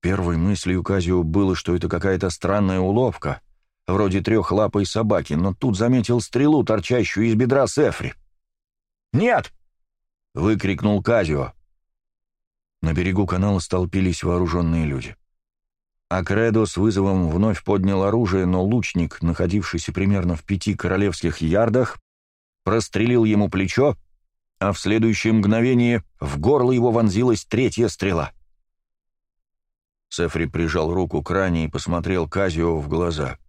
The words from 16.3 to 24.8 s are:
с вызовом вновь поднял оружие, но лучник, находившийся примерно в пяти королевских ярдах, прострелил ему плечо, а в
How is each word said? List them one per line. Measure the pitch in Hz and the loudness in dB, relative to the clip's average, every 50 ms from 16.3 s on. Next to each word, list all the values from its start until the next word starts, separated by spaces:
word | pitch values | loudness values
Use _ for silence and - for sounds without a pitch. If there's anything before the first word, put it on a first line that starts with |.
| 98 104 113 117 107 113 110 | 0 2 2 2 2 2 0
с | - - | 0 0
вызовом | 90 98 113 98 98 98 98 95 92 87 80 | 0 0 2 2 2 0 2 2 2 0 0
вновь | 80 87 104 110 101 - | 2 2 2 0 0 -2
поднял | - - 101 98 92 98 98 95 | -2 -2 0 2 2 2 2 2
оружие, | 95 101 107 117 120 92 90 95 92 | 0 0 2 0 0 0 0 0 0
но | 90 90 92 92 | 2 0 0 0
лучник, | 101 117 123 - - - 90 85 76 - - | 0 0 0 -2 -2 -2 -2 -2 -2 -4 -4
находившийся | - 82 82 - 87 90 101 107 90 - - 82 - - | -2 -2 -2 0 -2 0 0 -2 -2 -2 -6 -6 -6 -6
примерно | 76 92 98 98 101 98 87 87 85 | -4 -2 0 0 0 0 0 -2 -4
в | 80 | -4
пяти | - - 101 92 - 107 98 | -4 -4 -4 -2 -2 -4 -4
королевских | - - 90 92 95 101 101 85 - - 85 80 - | -2 -2 -2 0 2 0 0 -2 -2 -4 -4 -4 -2
ярдах, | 82 80 82 101 117 113 107 127 123 - - - _ _ _ _ _ _ _ _ _ _ _ _ _ | -2 0 2 2 2 2 2 0 0 0 -4 -14 _ _ _ _ _ _ _ _ _ _ _ _ _
прострелил | 95 101 113 104 - - 98 110 120 123 120 | 0 0 0 -2 -2 -2 0 2 2 4 4
ему | 113 110 107 104 104 90 | 4 4 4 2 2 2
плечо, | - 95 95 92 - - 135 147 117 - _ _ _ _ _ _ _ _ _ _ _ _ | 0 -2 -2 0 2 2 2 2 2 -2 _ _ _ _ _ _ _ _ _ _ _ _
а | 95 101 | -2 -2
в | 95 - | -2 0